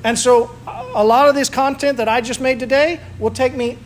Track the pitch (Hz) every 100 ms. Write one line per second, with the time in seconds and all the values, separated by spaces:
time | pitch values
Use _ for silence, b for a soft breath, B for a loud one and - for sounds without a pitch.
0 | 226 233 247 240 233 - - - 508 494
1 | 214 240 285 277 269 - 269 277 285 247
2 | 220 233 233 247 262 254 240 269 311 330
3 | - - 220 220 262 277 240 240